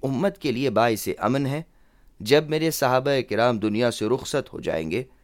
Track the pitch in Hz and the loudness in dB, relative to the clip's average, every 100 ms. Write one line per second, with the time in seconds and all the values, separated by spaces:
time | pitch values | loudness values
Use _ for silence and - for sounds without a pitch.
0 | 135 131 196 190 151 117 135 107 117 110 | -4 0 -2 -2 -4 -2 0 2 2 0
1 | - 90 104 135 135 147 165 _ _ _ | -4 -4 -2 0 -2 -4 -8 _ _ _
2 | _ - 107 143 151 156 160 151 131 131 | _ -10 2 4 4 0 -2 0 2 2
3 | 139 139 - 104 120 113 107 107 120 113 | 2 0 0 2 2 2 0 0 0 0
4 | 107 131 - 143 - - 85 80 80 95 | 0 -2 -2 -4 -4 -8 -4 -4 -2 -4
5 | 131 _ | -6 _